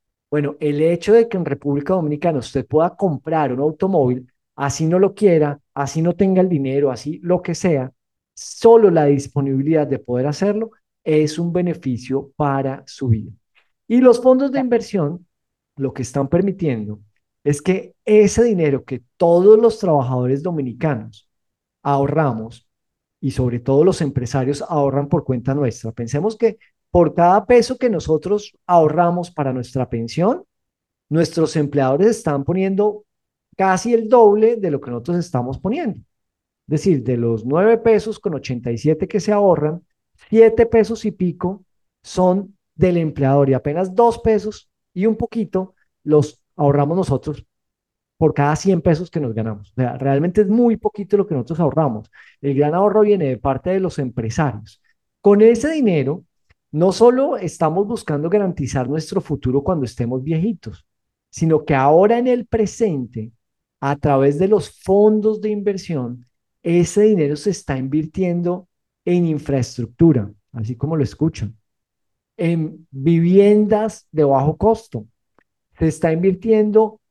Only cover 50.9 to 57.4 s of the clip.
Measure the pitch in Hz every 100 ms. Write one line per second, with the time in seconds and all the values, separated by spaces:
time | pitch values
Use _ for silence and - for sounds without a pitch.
50.9 | - 196 202 196 147 117 160 160 143 139
51.9 | 107 - _ - _ 139 135 147 165 202
52.9 | 202 214 202 147 123 139 135 - 190 185
53.9 | - 131 - 113 117 151 104 - _ _
54.9 | _ _ _ 202 202 220 233 285 320 240
55.9 | 165 131 170 _ _ _ _ _ 151 180
56.9 | - 233 254 277 262